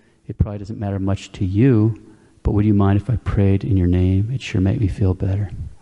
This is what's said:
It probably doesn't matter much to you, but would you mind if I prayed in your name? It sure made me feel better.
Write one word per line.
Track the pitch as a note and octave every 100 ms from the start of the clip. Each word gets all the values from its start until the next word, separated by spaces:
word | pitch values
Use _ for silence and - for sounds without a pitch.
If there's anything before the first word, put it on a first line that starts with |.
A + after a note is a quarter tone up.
| _ _ -
It | A#2+
probably | - G#2
doesn't | G2 A2
matter | G2+ G2
much | F#2+ F#2+ -
to | - G2
you, | F#2+ C3+ A2+ G#2+ A2+ - - _ _
but | -
would | G#2+ G#2
you |
mind | G2+ G2 G2+
if | -
I | A#2
prayed | - - G2 G2
in | - G2
your | F2
name? | F2+ F#2 F#2+ G#2+
It | C3+
sure | - G#2
made | F#2+ -
me | G2
feel | - G2
better. | F2+ F#2+ G2 G2+ - - -